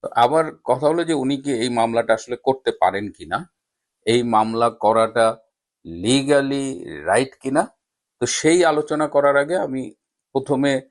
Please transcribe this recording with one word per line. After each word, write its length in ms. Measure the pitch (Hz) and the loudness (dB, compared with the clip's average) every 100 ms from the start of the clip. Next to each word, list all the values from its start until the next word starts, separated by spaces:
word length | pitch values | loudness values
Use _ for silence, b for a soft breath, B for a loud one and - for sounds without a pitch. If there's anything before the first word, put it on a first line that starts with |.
তো 60 | - - | -4 0
আবার 280 | 120 160 156 156 | 2 2 0 -6
কথা 240 | - 123 147 | -4 0 2
হলো 160 | 170 | 0
যে 100 | 165 | -2
উনি 220 | 151 131 139 | -2 -2 -2
কি 160 | 139 | -2
এই 160 | 120 120 | -2 -2
মামলাটা 460 | 120 117 117 117 | 0 0 0 0
আসলে 220 | 113 - 120 | -2 -2 -4
করতে 280 | - 131 - - | -2 -2 -4 0
পারেন 280 | 90 98 101 | 0 0 -8
কিনা, 440 | - 78 110 180 _ _ _ _ _ | -12 -8 -8 -8 _ _ _ _ _
এই 180 | - 120 | 0 0
মামলা 480 | 120 110 110 113 117 | 2 0 0 0 -2
করাটা 680 | 110 104 113 113 117 113 113 _ _ _ _ | 0 2 2 2 2 0 0 _ _ _ _
লিগ্যালি 1000 | 82 85 101 135 135 143 139 139 135 87 85 76 | -16 -6 0 0 2 2 2 -4 -6 -10 -12 -8
রাইট 300 | 78 107 131 - | 0 0 0 -6
কিনা। 260 | 135 139 202 _ _ _ _ _ | -2 -2 -2 _ _ _ _ _
তো 60 | 120 | -4
সেই 380 | - 151 175 | 0 2 4
আলোচনা 440 | 165 151 151 156 151 | 4 0 -2 -4 0
করার 280 | 143 143 139 | 2 4 2
আগে 200 | 143 175 | 0 -2
আমি 380 | - 131 127 _ _ _ _ | -4 -6 -8 _ _ _ _
প্রথমে 480 | 135 131 135 202 269 262 | -6 -2 0 2 0 -4